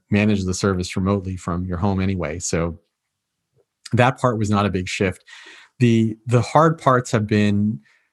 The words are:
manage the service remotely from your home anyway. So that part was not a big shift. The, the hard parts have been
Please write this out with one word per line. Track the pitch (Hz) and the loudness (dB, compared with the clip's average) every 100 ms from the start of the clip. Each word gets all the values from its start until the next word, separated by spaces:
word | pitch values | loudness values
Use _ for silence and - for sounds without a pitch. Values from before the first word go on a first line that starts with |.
| _ | _
manage | 104 107 104 | 0 2 0
the | 92 | -2
service | 90 101 92 90 - | -2 -2 -2 -4 -4
remotely | 95 101 92 92 | -2 -2 -4 -8
from | - 87 | -6 -6
your | 90 87 | -6 -4
home | 101 95 | -2 0
anyway. | 95 92 78 82 | -2 -2 -4 -6
So | - 85 85 82 _ _ _ _ _ _ _ _ _ _ - | -4 -2 -2 -6 _ _ _ _ _ _ _ _ _ _ -4
that | 117 123 135 | 2 2 2
part | 127 110 | -2 0
was | 107 | 0
not | 104 101 | 0 0
a | |
big | 92 92 | -2 -6
shift. | - 95 - _ - - - - _ | -2 -2 -2 _ -20 -20 -20 -20 _
The, | 123 113 113 107 - | 2 4 2 -2 -2
the | 120 | 0
hard | 113 147 165 160 | 2 2 2 2
parts | - 127 127 | 2 2 2
have | 117 107 | -2 2
been | 107 104 101 104 127 _ _ _ | 2 2 2 0 -4 _ _ _